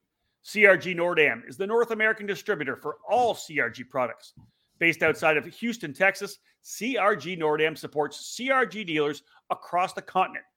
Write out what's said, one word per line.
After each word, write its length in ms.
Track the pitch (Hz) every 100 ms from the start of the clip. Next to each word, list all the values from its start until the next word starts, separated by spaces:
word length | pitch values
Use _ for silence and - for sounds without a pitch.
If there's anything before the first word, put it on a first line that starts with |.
| _ _ _ _ -
C 180 | 202 202
R 120 | 180
G 180 | 165 170
Nordam 460 | 175 170 143 117 123
is 120 | 127
the 100 | 196
North 240 | 226 226
American 340 | 220 220 214 202
distributor 520 | 190 - 185 135 117
for 220 | 147 147 -
all 260 | 220 240 180
C 240 | - 147
R 100 | 120
G 140 | 113
products. 480 | 123 135 120 - - - - _ _ -
Based 240 | 170 156
outside 320 | 160 151 160 151
of 100 | 120
Houston, 460 | - 233 233 160
Texas, 480 | 135 190 190 202 - _ _
C 340 | - - 220 240
R 220 | 196 208
G 180 | 147 185
Nordam 420 | 156 151 156 156
supports 560 | 151 147 147 - -
C 160 | - 254
R 160 | 269 233
G 200 | 190 190
dealers 380 | 151 147 143 - _ -
across 400 | 180 - 175 180
the 100 | 190
continent, 440 | - 185 175 - -